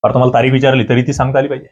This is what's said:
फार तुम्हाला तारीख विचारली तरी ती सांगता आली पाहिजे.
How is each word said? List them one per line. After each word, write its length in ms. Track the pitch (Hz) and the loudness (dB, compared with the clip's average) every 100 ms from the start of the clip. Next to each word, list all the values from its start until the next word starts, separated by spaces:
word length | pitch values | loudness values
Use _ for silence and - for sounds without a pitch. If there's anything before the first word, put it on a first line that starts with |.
फार 100 | 104 | 0
तुम्हाला 220 | 127 127 | 2 2
तारीख 180 | 123 127 | 2 0
विचारली 320 | 131 131 131 110 | 2 2 0 0
तरी 140 | 123 | 0
ती 100 | 127 | 0
सांगता 260 | 143 131 135 | -2 -2 -2
आली 100 | 143 | -2
पाहिजे. 180 | 131 - | -6 -12